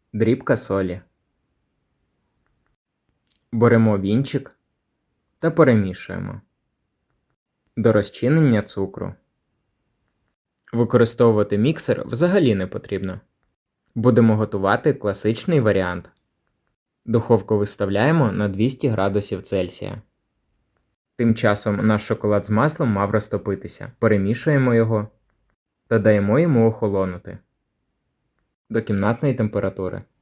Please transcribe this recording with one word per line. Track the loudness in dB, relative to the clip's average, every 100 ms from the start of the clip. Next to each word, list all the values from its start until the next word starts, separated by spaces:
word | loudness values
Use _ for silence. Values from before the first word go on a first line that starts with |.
| -12
дрібка | -2 0 0 0 -2
солі. | 0 -2 -4 -8 -14 -20 -20 -20 -20 -20 -20 -20 -20 -20 -20 -20 -20 -20 -20 -20 -20 -20 _ _ _ _ _ _ _
Беремо | 2 4 6 4 2
вінчик | 0 0 0 -4 -8 -16 _ _ _ _ _ _ _ _
та | -2
перемішуємо. | 2 4 4 0 -6 -10 -10 -10 -12 -20 _ _ _ _ _ _ _ _ _ _ _ _ -2
До | 2
розчинення | 2 0 -2 0 4 4 2
цукру. | 0 -4 -6 -6 -12 -12 _ _ _ _ _ _ _ _ _ _ _ _ _ _ _
Використовувати | -2 2 4 2 4 4 4 0 0
міксер | 0 0 -2 -4 -4
взагалі | -2 0 2 2
не | 2 -4
потрібно. | -8 -8 -8 -6 -10 -16 _ _ _ _ _ _
Будемо | -2 2 6 6 4
готувати | 0 -2 0 2 0
класичний | -2 -2 -2 -2 -2 0 0
варіант. | 2 0 -2 -6 -10 -20 -20 -20 _ _ _ _ _ _
Духовку | -4 -2 2 0 2 -2
виставляємо | 0 -2 -2 0 2 2 0
на | 0 -4
двісті | 0 -2 0 -2
градусів | 0 -2 -2 -4 -6
Цельсія. | -4 -4 -4 -8 -10 -12 -16 _ _ _ _ _ _ -20 -20 _ _ -2
Тим | 0
часом | 2 2 0 0 0 0
наш | 0
шоколад | -2 -4 0 -2 0
з |
маслом | 0 0 0 -2
мав | 0 0
розтопитися. | -2 -2 -6 -6 -8 -8 -12 -12 -4
Перемішуємо | 0 0 0 -2 0 0 2
його | 2 2 -2 -4 _ _ _ _ _ _ _ _
та | 2
даємо | 4 4 2 2
йому | 2 4 2
охолонути | 0 -2 -2 -4 -8 -14 -20 _ _ _ _ _ _ _ _ _ _ _ _ _
до | -6
кімнатної | -4 -2 0 0 -2
температури. | -2 -2 -2 -4 -6 -8 -10 -14 _